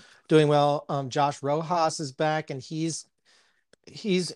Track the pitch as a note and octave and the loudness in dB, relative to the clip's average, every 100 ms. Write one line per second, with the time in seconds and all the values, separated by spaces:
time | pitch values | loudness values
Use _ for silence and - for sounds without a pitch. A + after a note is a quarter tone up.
0 | - - - D#3 D3+ D3 D3 C#3+ - D3 | -18 -12 4 4 6 4 4 0 -2 -6
1 | C3+ D3 C#3+ C#3 C#3 D3+ D#3+ F3+ D#4+ - | -4 0 0 0 -2 -2 -2 0 0 -2
2 | D3 C3 D#3 D#3 D#3 C3+ - D#3+ E3 D3+ | -8 -2 -2 -2 -4 -10 -8 -6 -4 -6
3 | - _ _ _ _ _ _ _ - - | -12 _ _ _ _ _ _ _ -20 -10
4 | A3 F#3 F3 | -2 0 -2